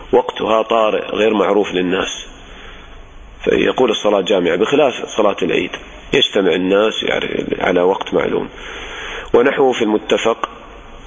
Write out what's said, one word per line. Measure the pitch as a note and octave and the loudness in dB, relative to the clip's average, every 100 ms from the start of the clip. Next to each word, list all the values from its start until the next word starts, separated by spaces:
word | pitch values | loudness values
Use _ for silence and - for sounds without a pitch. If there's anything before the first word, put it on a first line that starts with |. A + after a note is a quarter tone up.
| - | 0
وقتها | A#2+ - - G2+ A2 | 2 2 -4 0 2
طارئ | A2 A2+ G#2+ F#2+ - | 2 2 4 2 -2
غير | - A2 | 0 2
معروف | G#2+ F#2 G2+ F#2 | 4 4 4 2
للناس، | F2 F2+ F#2 F#2 - - - - - - - - - - - - - | 0 0 0 -2 -6 -14 -18 -20 -18 -18 -18 -20 -20 -20 -20 -20 -8
فيقول: | - - G2+ - B2 | 0 2 2 2 2
"الصلاة | G#2 G#2+ G2+ | 2 2 2
جامعة"، | F#2 G2 F2 F2+ | 2 2 2 0
بخلاف | A2 D3 C#3+ - - | 2 4 2 0 -8
صلاة | - G#2 F#2+ | 0 0 2
العيد | F2 E2+ F2+ - - - - | 0 0 -2 -8 -16 -18 -2
يجتمع | D3 - G#2+ F#2+ | 0 2 2 2
الناس | F2 F#2 G2 G#2+ - | 2 2 2 2 0
يعني | - - - - - - | -4 -2 -4 -4 -4 -2
على | - F2 | 0 2
وقت | F2+ F#2+ - | 2 0 0
معلوم. | F2 - F2+ F#2 - - - - - - - - | -2 0 -2 -4 -10 -16 -14 -14 -12 -12 -12 0
ونحوه | A2+ C3 C3+ C3 | 4 4 4 2
في | A#2 | 2
المتفق، | G#2+ G#2+ - A2 A2+ A2+ - - - - - - | 0 0 0 0 0 -2 -4 -12 -20 -20 -20 -20